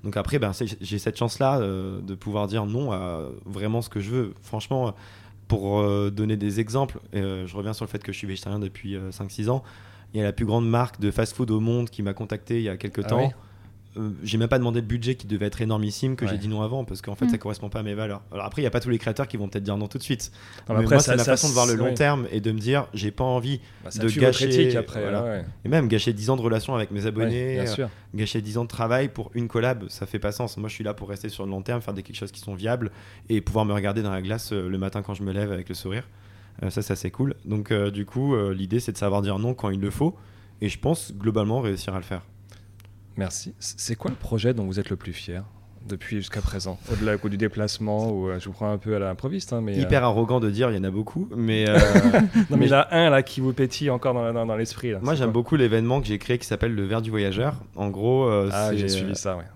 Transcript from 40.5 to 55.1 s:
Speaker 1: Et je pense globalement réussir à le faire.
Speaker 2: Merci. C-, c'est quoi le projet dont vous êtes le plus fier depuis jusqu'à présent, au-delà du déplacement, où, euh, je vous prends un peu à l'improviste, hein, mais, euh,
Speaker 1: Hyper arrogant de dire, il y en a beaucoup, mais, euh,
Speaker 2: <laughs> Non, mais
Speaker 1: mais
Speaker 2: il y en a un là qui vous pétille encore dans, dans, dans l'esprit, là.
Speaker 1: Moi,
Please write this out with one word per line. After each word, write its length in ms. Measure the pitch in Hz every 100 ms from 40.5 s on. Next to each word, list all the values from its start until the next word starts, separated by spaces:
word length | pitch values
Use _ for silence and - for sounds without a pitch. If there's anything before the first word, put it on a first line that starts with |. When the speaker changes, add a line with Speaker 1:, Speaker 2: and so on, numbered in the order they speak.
| -
Speaker 1:
Et 80 | 104
je 100 | -
pense 340 | 131 160 - 98
globalement 440 | 107 110 104 117
réussir 320 | 117 95 - 95
à 20 |
le 40 |
faire. 200 | 90 92 - - - - - - - - - -
Speaker 2:
Merci. 360 | 95 - - -
C-, 160 | - -
c'est 180 | - 117
quoi 160 | -
le 60 | 127
projet 360 | - 113 113
dont 120 | 120 95
vous 140 | 95
êtes 100 | 101
le 60 | 95
plus 180 | -
fier 300 | 85 - 87 104 - - - 117
depuis 280 | 98 - 107
jusqu'à 240 | 95 -
présent, 380 | 98 98 92 90 -
au-delà 240 | 110 110 104
du 220 | 107 98
déplacement, 720 | 107 107 104 - 107 104 110
où, 160 | 104 92
euh, 120 | 90
je 80 | 98
vous 60 |
prends 180 | 95 107
un 80 | 104
peu 160 | 107 104
à 40 |
l'improviste, 540 | 98 90 135 190 -
hein, 80 | 117
mais, 160 | 110 101
euh, 40 |
Speaker 1:
Hyper 200 | 135 143
arrogant 360 | 123 107 113 127
de 100 | 110
dire, 220 | 101 123
il 40 | 104
y 40 |
en 40 |
a 60 | 95
beaucoup, 400 | 95 110 - 190 117
mais, 320 | 113 110 107
euh, 80 | 107
Speaker 2:
<laughs> 360 | 104 202 240
Non, 80 | 220 208 233 185
mais 80 | 147
Speaker 1:
mais 80 | 120
Speaker 2:
il 60 |
y 20 |
en 60 | 135
a 80 | 143 165
un 160 | 165
là 100 | 139
qui 180 | 135 -
vous 140 | 131
pétille 380 | 127 131 - 147
encore 240 | 123 131 123
dans, 180 | 117
dans, 140 | 117 113
dans 80 | 110
l'esprit, 340 | 113 - 123
là. 80 | 101
Speaker 1:
Moi, 100 | 120